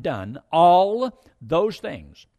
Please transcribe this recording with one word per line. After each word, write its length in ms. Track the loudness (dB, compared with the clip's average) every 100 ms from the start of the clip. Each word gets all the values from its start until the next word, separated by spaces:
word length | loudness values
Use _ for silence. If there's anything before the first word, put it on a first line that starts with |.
done 380 | -8 -8 -10 -14 _
all 720 | 2 6 6 2 -2 -6 -8 _ _
those 400 | -4 -2 -2 -6
things 460 | -14 -16 -18 -20 _